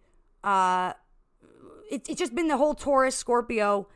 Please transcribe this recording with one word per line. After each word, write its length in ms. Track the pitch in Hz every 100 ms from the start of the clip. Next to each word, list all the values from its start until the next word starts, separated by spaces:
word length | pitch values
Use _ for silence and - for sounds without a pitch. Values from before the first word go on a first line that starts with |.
| _ _ _ _
uh, 500 | 202 190 185 185 185 - _ _ _ _ - - 90 - -
it, 200 | 269 -
it's 100 | 311
just 140 | 339
been 140 | 233 330
the 100 | 277
whole 160 | 302
Taurus 420 | 294 269 277 262 262
Scorpio 720 | - 240 233 233 208 202 196